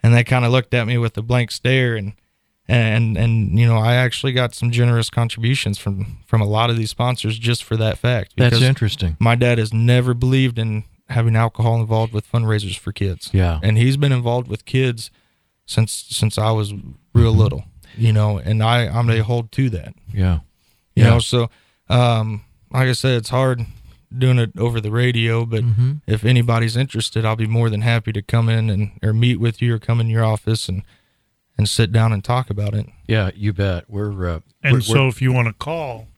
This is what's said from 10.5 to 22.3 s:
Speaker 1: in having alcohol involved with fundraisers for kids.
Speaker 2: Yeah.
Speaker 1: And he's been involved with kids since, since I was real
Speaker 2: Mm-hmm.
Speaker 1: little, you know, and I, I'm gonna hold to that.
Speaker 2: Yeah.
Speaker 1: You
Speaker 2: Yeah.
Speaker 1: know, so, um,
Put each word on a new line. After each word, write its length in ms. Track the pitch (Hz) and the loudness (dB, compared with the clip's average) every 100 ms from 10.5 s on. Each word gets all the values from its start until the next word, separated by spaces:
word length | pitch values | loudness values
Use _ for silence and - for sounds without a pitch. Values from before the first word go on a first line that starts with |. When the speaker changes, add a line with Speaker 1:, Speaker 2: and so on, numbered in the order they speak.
| 117 | 0
Speaker 1:
in 240 | 113 107 - _ _ | -4 -4 -8 _ _
having 260 | 131 117 110 | 0 2 2
alcohol 460 | 113 - 117 117 | 0 0 0 0
involved 320 | 110 110 113 | 0 0 0
with 180 | 107 - | -4 -2
fundraisers 460 | 120 113 107 101 92 | 0 0 0 -2 -8
for 140 | - | -10
kids. 380 | - 98 90 - | -4 -4 -4 -2
Speaker 2:
Yeah. 260 | 95 90 80 | 0 2 2
Speaker 1:
And 140 | 92 110 | 0 4
he's 200 | 123 139 | 4 2
been 140 | 143 | 2
involved 360 | 131 120 123 123 | 2 0 -2 -4
with 180 | 104 - | -10 -4
kids 440 | 131 131 117 - _ _ _ _ _ - | 0 0 -2 -10 _ _ _ _ _ -6
since, 260 | - 110 | -2 -2
since 460 | - - - 110 104 | -4 -10 -4 -2 0
I 140 | 107 | -2
was 200 | 110 104 104 65 67 _ | -2 -4 -8 -14 -20 _
real 180 | 127 117 | 4 4
Speaker 2:
Mm-hmm. 100 | 107 | 4
Speaker 1:
little, 240 | 104 - - - - - | 4 0 -12 -20 -20 0
you 160 | 113 | 2
know, 240 | 107 104 104 | 4 2 -2
and 240 | 67 110 | -2 0
I, 220 | 110 120 110 | 2 2 0
I'm 220 | 104 120 | 0 2
gonna 160 | 113 | 2
hold 280 | 107 120 113 | 0 -2 -4
to 160 | - 135 | -2 -2
that. 240 | 95 57 - - | -2 -10 -20 -10
Speaker 2:
Yeah. 260 | 98 92 82 - _ _ _ _ - | 0 2 0 -4 _ _ _ _ 4
Speaker 1:
You 80 | |
Speaker 2:
Yeah. 60 | 117 | 6
Speaker 1:
know, 100 | 117 | 6
so, 300 | - 123 117 _ _ _ _ | 2 0 -2 _ _ _ _
um, 540 | 123 120 113 110 | 2 2 2 -2